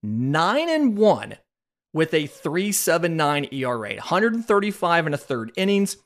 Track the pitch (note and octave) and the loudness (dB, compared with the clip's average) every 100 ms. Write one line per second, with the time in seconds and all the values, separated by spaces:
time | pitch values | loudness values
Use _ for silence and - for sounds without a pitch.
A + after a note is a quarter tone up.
0 | G#2+ A2 B2+ D3+ E3+ B3+ E4+ D#4 C#4 G3+ | -4 -2 0 2 2 0 0 2 2 4
1 | G#3+ F3+ - - _ _ _ _ _ D3+ | 4 4 -2 -14 _ _ _ _ _ -2
2 | D#3+ D#3+ D3 - D#3 E3 G3+ G3 - E3 | 0 0 -2 -6 -4 -2 -2 -2 0 0
3 | E3+ D#3+ D3 D3 C#3 C3+ C3 A#2+ G#2+ G#2 | 0 0 0 0 -4 -4 -4 -4 -6 -10
4 | - F3+ A3+ A3+ A3+ G3+ G#3 G3 F3 E3+ | -2 0 2 0 2 2 2 -2 0 2
5 | D#3+ C#3+ - B2+ A2+ - F#3+ G3+ G3 - | 0 -4 -4 -6 -4 -2 0 2 0 -4